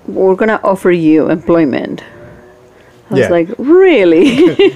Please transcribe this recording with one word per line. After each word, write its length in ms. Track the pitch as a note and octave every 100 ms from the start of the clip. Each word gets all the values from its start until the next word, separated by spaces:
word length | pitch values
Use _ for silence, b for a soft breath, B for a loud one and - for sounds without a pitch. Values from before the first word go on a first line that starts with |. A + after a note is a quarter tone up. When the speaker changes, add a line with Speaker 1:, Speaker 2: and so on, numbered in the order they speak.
| -
Speaker 1:
"We're 280 | F#3+ F#3+
gonna 260 | F#3+ A3 G#3+
offer 260 | - F#3+ F#3+
you 400 | F3 D#3 D#3 -
employment." 720 | D#3+ - E3 D3+ - - - - B B B B B _ _ _ _ _
I 40 |
was 60 | G#3+
Speaker 2:
Yeah. 80 | B2
Speaker 1:
like, 180 | F3 E3+ A3+
"Really?" 1160 | B3+ F4 F#4+ C#4 F3+ D#3+ D4+ B3 E4+ C3+ G4